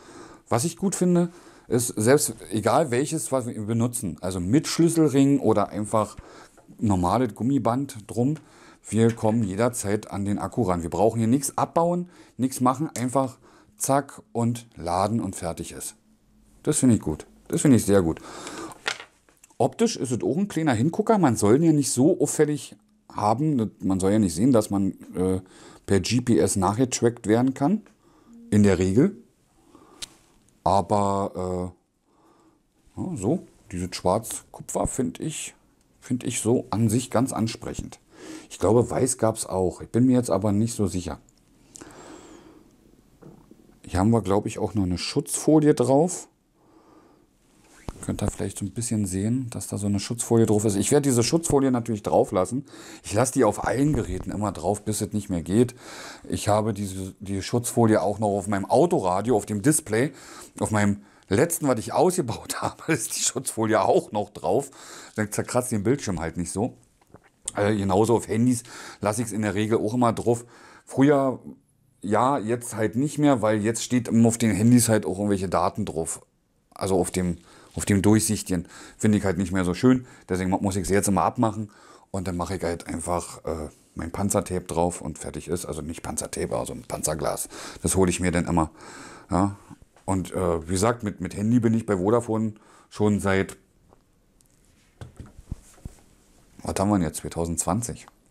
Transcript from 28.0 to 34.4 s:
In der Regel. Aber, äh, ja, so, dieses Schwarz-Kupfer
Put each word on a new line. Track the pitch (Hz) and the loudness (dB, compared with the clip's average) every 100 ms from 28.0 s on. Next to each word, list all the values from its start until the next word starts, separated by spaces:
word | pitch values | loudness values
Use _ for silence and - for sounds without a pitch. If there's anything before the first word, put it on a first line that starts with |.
| _ _ _ - - | _ _ _ -20 0
In | 104 | 4
der | 101 90 | 4 4
Regel. | 92 98 196 - - _ _ _ _ - - - - _ _ _ _ _ | 4 4 2 0 -16 _ _ _ _ -20 -20 -20 -20 _ _ _ _ _
Aber, | 87 98 90 104 101 98 101 - 92 90 90 - _ _ _ _ _ _ _ _ _ _ _ - | 2 2 2 0 2 0 -4 -4 -4 -4 -6 -10 _ _ _ _ _ _ _ _ _ _ _ -10
äh, | |
ja, | 185 147 | -8 -4
so, | 95 180 - _ _ | -2 -2 -6 _ _
dieses | 90 90 | -8 -8
Schwarz-Kupfer | - 90 104 117 - | -2 0 0 0 -10